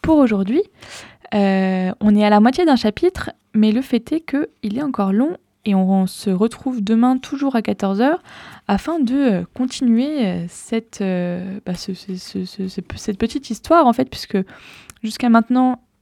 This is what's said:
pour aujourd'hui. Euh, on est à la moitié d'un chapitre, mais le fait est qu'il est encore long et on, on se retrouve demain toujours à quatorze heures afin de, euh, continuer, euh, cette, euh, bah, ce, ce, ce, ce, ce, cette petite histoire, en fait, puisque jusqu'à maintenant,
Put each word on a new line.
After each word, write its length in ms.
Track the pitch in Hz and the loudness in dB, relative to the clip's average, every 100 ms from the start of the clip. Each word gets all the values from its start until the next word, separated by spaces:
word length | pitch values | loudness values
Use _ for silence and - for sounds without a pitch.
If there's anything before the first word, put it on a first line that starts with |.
pour 180 | - 311 | 2 4
aujourd'hui. 440 | 254 202 196 294 415 _ - - - _ - | 4 2 0 0 -2 _ -20 -20 -20 _ -4
Euh, 580 | 214 196 190 190 185 185 - | 0 2 2 0 0 -2 0
on 140 | 208 | 2
est 100 | 208 | 4
à 60 | 208 | 6
la 100 | 208 | 6
moitié 240 | 226 - | 6 4
d'un 120 | 330 247 | 4 4
chapitre, 540 | 214 - 359 - - - _ | 2 0 0 -2 -8 -14 _
mais 200 | 214 214 | 2 2
le 100 | 220 | 2
fait 280 | 262 233 233 | 0 -2 -2
est 80 | 311 | -6
qu'il 580 | - 277 - _ 214 226 | -4 -4 -4 _ -8 -6
est 40 | |
encore 300 | 294 254 196 | -4 -2 0
long 240 | 202 294 359 _ _ 214 | 0 0 -4 _ _ 0
et 60 | |
on, 280 | 190 185 190 | 2 2 2
on 40 | 185 | 0
se 240 | - 202 | -4 -2
retrouve 520 | 185 226 - 269 254 | 0 0 -2 -6 -4
demain 360 | 202 226 247 262 | 0 2 2 0
toujours 360 | - 277 277 | -4 -6 -2
à 60 | 247 | -2
quatorze 400 | 214 196 196 196 | -2 -4 -2 0
heures 220 | 262 349 - - - - - | 0 0 -6 -20 -20 -10 -4
afin 320 | 202 - 330 | -2 -2 -2
de, 140 | 240 | 0
euh, 300 | 269 269 180 175 | 2 2 0 -4
continuer, 760 | - 254 - 247 226 277 302 202 | -6 -6 -2 2 2 0 -2 -2
euh, 180 | 175 170 | -4 -8
cette, 540 | - - 226 226 - | -12 -8 -6 -6 -6
euh, 560 | 190 180 175 180 185 202 - | -4 -2 -4 -6 -8 -10 -8
bah, 80 | |
ce, 180 | 180 - | -8 -8
ce, 240 | 185 - 185 | -12 -12 -12
ce, 300 | - 196 185 | -10 -8 -8
ce, 220 | - 190 | -8 -8
ce, 120 | 190 - - | -8 -12 -10
cette 220 | - 196 | -8 -4
petite 320 | 226 277 - | -4 -4 -8
histoire, 360 | 220 - 339 254 | -6 2 4 4
en 60 | |
fait, 140 | 233 254 | 2 -2
puisque 300 | - - 196 190 - - - - - | -8 -6 -4 -4 -10 -20 -20 -20 -12
jusqu'à 260 | 220 - 247 | -12 -2 2
maintenant, 540 | 226 226 254 254 254 _ _ | 4 4 2 0 -2 _ _